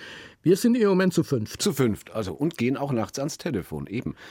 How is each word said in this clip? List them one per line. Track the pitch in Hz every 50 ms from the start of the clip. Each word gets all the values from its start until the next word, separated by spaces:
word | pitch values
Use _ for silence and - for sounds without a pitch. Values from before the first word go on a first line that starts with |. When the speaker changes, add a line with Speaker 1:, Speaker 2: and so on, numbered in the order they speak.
| - - - - - - - _
Speaker 1:
Wir | - 156 190
sind | 175 - 233 240
im | 254 214 202
Moment | 190 185 190 185 -
zu | 175 147
fünft. | - 143 117 101 - - -
Speaker 2:
Zu | - 202
fünft, | 147 - 131 113 95 - - - -
also, | 110 107 92 78
und | - 143 170 - -
gehen | 226 127 139
auch | 117 139 143
nachts | 135 113 104 95 - 131
ans | 139 208 - -
Telefon, | - 175 123 92 80 - 78 73 69
eben. | - 98 120 - - - - - -